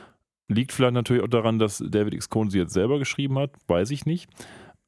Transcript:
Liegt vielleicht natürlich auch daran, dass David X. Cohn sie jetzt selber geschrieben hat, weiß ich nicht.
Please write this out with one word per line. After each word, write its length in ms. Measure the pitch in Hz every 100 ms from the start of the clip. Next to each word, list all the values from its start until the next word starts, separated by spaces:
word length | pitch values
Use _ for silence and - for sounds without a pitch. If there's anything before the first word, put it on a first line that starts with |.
| - _ _ _ -
Liegt 240 | 104 127
vielleicht 220 | - 123
natürlich 300 | 123 113 123
auch 60 | 110
daran, 280 | 117 113 110
dass 260 | 107 -
David 300 | - 104 104
X. 160 | 87 -
Cohn 220 | 110 107
sie 80 | 95
jetzt 140 | 82
selber 260 | 92 110 143
geschrieben 400 | 135 - 139 135
hat, 140 | 143 - -
weiß 220 | 87 107
ich 160 | 143 151
nicht. 240 | 175 - - - - - _